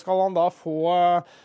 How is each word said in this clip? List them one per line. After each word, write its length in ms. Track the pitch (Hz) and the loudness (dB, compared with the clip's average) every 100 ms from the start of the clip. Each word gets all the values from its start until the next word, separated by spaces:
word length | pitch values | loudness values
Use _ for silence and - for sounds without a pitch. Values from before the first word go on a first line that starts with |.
skal 240 | - 185 | -2 -2
han 100 | 190 | 0
da 140 | 180 175 | 0 -2
få, 260 | - 165 156 165 180 | -2 -8 -4 -2 2
eh, 420 | 175 175 170 - | 2 0 -2 -16